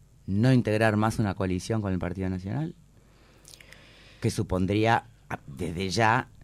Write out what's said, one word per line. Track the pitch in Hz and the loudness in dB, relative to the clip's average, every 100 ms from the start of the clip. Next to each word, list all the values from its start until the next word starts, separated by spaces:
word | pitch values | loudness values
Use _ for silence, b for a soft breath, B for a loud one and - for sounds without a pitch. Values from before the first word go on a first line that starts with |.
| _ _ - | _ _ -4
¿no | 101 127 | 0 4
integrar | 127 107 107 110 104 | 4 2 2 2 2
más | 110 117 | 0 0
una | 104 | -2
coalición | 90 95 90 - 110 | -2 -2 -2 -2 -4
con | 101 | -2
el | 92 | -2
Partido | 87 90 92 | -4 -4 -4
Nacional? | 92 95 127 160 - _ _ B B B B B B B B B B B B | -4 -6 -6 -6 -10 _ _ B B B B B B B B B B B B
Que | 117 | -2
supondría, | - 82 92 95 104 110 117 - - - | -2 -2 0 0 2 4 2 0 -16 -12
ah, | - - | -12 -12
desde | - 90 85 95 | -10 -8 -4 -2
ya, | 95 110 123 - - | 2 4 2 -2 -14